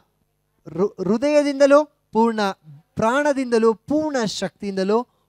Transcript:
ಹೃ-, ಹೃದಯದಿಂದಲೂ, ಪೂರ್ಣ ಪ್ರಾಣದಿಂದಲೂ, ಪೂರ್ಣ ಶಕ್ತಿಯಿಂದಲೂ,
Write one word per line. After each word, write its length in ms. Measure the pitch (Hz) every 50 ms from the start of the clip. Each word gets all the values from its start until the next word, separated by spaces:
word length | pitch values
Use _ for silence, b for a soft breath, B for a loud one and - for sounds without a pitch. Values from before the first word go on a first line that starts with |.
| - _ _ _ _ _ _ _ _ _ _ _ _ 165
ಹೃ-, 340 | 160 160 196 208 - -
ಹೃದಯದಿಂದಲೂ, 840 | 190 175 214 233 262 294 302 294 294 285 277 269 285 277 285 294 302
ಪೂರ್ಣ 560 | 294 _ _ _ _ - 220 226 233 226 214 208 190 190 - _ 156 143 143 _ _ _
ಪ್ರಾಣದಿಂದಲೂ, 800 | - 220 220 247 285 294 294 277 262 262 240 233 226 220 226 220
ಪೂರ್ಣ 500 | - _ - 285 302 311 311 277 254 226
ಶಕ್ತಿಯಿಂದಲೂ, 840 | 185 - - 196 175 - _ 202 202 190 190 190 196 214 233 247 - _ _ _